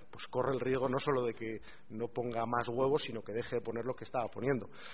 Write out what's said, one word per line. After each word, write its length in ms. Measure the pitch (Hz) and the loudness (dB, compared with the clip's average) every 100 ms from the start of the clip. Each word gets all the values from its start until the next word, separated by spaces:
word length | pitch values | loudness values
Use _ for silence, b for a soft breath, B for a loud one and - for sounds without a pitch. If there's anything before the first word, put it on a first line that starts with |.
| - | -12
pues 160 | - - | -10 -2
corre 260 | 127 123 | 2 2
el 80 | 131 | 2
riesgo 260 | 123 131 131 | 2 2 2
no 120 | 135 | 2
solo 240 | 147 131 | 4 4
de 100 | 120 | 2
que 260 | 107 113 107 B B - | 0 -4 -4 B B -10
no 180 | 110 117 | -4 -2
ponga 380 | 127 120 113 117 | -2 0 0 2
más 240 | 120 117 | 2 2
huevos, 340 | 120 135 151 | 2 4 4
sino 180 | - 113 | 2 -6
que 120 | - | -4
deje 240 | 110 - 120 | -4 0 0
de 40 | |
poner 220 | 113 113 | 0 -2
lo 100 | 120 | -2
que 120 | - 110 | -4 -4
estaba 240 | 127 107 | -2 -2
poniendo. 400 | 104 127 127 - B B | 0 2 2 -2 B B